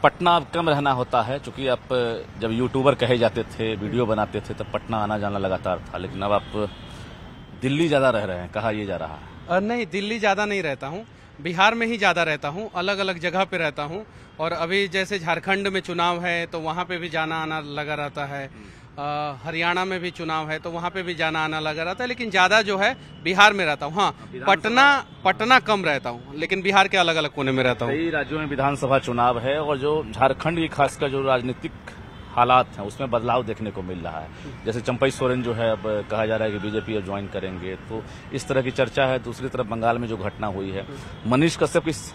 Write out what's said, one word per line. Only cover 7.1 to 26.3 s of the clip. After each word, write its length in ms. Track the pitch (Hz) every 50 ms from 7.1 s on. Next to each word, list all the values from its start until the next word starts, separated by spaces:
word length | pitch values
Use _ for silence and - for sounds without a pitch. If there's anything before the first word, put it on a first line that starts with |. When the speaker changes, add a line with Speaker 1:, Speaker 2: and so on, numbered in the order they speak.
| - - - - - - - - - -
Speaker 1:
दिल्ली 260 | - 131 139 151 170 165
ज़्यादा 220 | 147 139 135 131
रह 140 | 120 110 104
रहे 140 | 95 92 87
हैं, 140 | 90 90
कहा 200 | 92 107 104 113
यह 140 | 107 107 107
जा 100 | 98 92
रहा 200 | 82 80 78 78
है। 60 | 73 78 - - - - -
Speaker 2:
अ, 100 | 170 190
नहीं, 260 | 196 214 233 240 233
दिल्ली 340 | 165 151 202 196 208 226 233
ज़्यादा 260 | 196 208 196 190 208
नहीं 180 | 208 202 196 175
रहता 240 | 156 135 123 - 135
हूँ, 180 | 156 196 226 - - - - - - -
बिहार 320 | 143 165 170 170 196 214 226
में 140 | 233 233 226
ही 100 | 240 214
ज़्यादा 260 | 202 190 170 170 170
रहता 240 | 160 156 143 - 147
हूँ, 240 | 147 185 220 202 -
अलग-अलग 440 | 180 175 190 202 190 196 190 185 170
जगह 240 | 156 175 160 185 196
पे 140 | 185 190 180
रहता 260 | 165 151 139 147 147
हूँ। 220 | 147 165 196 214 - - - - - - -
और 120 | 160 165
अभी 360 | 170 156 165 165 185 202 202 190
जैसे 320 | 160 190 190 180 208 196
झारखंड 480 | 160 170 170 165 - 185 196 196 196 196
में 140 | 190 190
चुनाव 440 | 180 - 175 170 170 175 175 170 175
है, 200 | 180 170 170 170
तो 140 | 170 175 170
वहाँ 260 | 156 160 156 180 180
पे 120 | 165 180 170
भी 120 | 170 175
जाना 280 | 156 160 156 160 160 160
आना 220 | 160 156 156 156
लगा 340 | 147 147 143 147 151 147 151
रहता 320 | 147 147 143 - 147 143
है। 220 | 139 143 139 135 135
Speaker 1:
हम्म। 180 | - 110 104 101 - - - - - -
Speaker 2:
अ, 360 | 143 147 147 147 151 147 139 131 107
हरियाणा 420 | 156 160 160 170 170 175 180 185
में 140 | 190 190 185
भी 120 | 170 180
चुनाव 380 | 165 - 170 160 160 160 156 151
है, 100 | 156 156
तो 120 | - 175
वहाँ 180 | 170 170 170 175
पे 140 | 170 190 180
भी 120 | 170 180
जाना 300 | 156 165 160 156 160 156
आना 140 | 156 156 156
लगा 240 | 156 156 156 156 165
रहता 200 | 175 190 190 247
है, 40 | 247
लेकिन 220 | 247 240 240 220
ज़्यादा 320 | 180 190 180 185 202 220
जो 160 | 220 196 202 190
है, 200 | 196 226 262 - - - - - -
बिहार 300 | - 185 185 202 214 214
में 120 | 196 180
रहता 200 | 156 147 135 147
हूँ। 80 | 143 156
हाँ, 360 | 196 202 170 - - - - -
Speaker 1:
विधानसभा 200 | 127 127 147 190
Speaker 2:
पटना, 520 | 202 - 220 233 254 277 285 285 269 - - - - -
पटना 340 | 190 185 165 214 233 262 254
कम 260 | - - 214 202 185
रहता 240 | 165 147 135 - 123
हूँ, 280 | 120 120 123 135